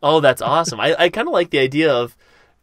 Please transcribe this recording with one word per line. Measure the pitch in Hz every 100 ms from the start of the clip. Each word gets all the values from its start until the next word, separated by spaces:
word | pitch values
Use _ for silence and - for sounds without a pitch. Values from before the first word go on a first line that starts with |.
Oh, | 143 160
that's | 143 127
awesome. | 113 151 165 110
I, | 131 160
I | 175
kinda | - 330
like | 214 175
the | 147
idea | 131 143 160
of, | 123 120 _ _ _ _ _